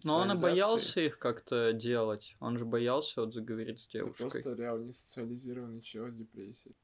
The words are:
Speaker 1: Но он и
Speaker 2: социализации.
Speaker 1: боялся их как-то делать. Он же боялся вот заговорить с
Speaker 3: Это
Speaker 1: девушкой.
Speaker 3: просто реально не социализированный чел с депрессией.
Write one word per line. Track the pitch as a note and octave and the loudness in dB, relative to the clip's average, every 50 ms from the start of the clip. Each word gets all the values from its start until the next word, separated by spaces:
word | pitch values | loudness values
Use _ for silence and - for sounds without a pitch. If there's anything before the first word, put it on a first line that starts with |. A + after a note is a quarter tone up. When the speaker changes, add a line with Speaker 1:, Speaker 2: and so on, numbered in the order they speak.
| - | 0
Speaker 1:
Но | D3+ D3+ E3+ | 2 4 4
он | F#3+ G3 | 4 4
и | G3+ | 2
Speaker 2:
социализации. | F3 | 4
Speaker 1:
боялся | D#3+ E3+ F3 F#3 G3+ G#3+ A3+ A3+ - - - F3+ | 4 4 6 6 6 4 4 4 4 2 2 2
их | D#3+ D3 - - | 2 2 0 0
как-то | - B2 A#2 - - - C3 A#2+ A#2 A2+ A2+ | 0 0 0 -2 -2 0 2 4 4 4 4
делать. | A2+ A#2 A#2+ A#2+ A#2 A2+ A2 G#2+ G2+ - - - - | 2 2 2 4 4 4 2 0 -2 -4 -12 -12 -6
Он | B2 A#2 A#2+ | -4 -2 -2
же | A#2+ A#2 | -2 0
боялся | A#2 A#2+ A#2 A#2+ B2 C3 D3 D3+ - - B2+ | 2 2 2 4 4 2 2 2 0 0 0
вот | A2+ A2+ A#2+ | -2 -2 -2
заговорить | A2+ A2 A#2+ A2+ A2+ A2+ A2+ A2+ - | -6 -4 -4 -4 -4 -4 -6 -8 -10
с | - | -10
Speaker 3:
Это | - - | -8 -6
Speaker 1:
девушкой. | A2 - - - - A#2+ C#3 | -4 -4 -4 -4 -4 -6 -4
Speaker 3:
просто | - B2 B2+ - A#2 | -4 -4 -4 -4 -4
реально | A2 A#2 A#2 A#2 A2+ A#2 | -4 -2 -2 -2 -4 -4
не | B2 B2 | -6 -10
социализированный | - - - - C3 A#2 A#2 A#2+ B2 C3 B2 B2 B2+ B2 A#2 A2+ A2+ | -12 -12 -10 -8 -6 -6 -6 -6 -8 -8 -8 -8 -8 -8 -8 -10 -12
чел | A2 - - A2 A#2 B2 | -12 -10 -8 -8 -8 -8
с | A#2 | -8
депрессией. | A2+ A2+ - - G#2+ G2 G#2 A2+ - - - - _ | -10 -12 -12 -12 -12 -12 -12 -14 -16 -20 -20 -20 _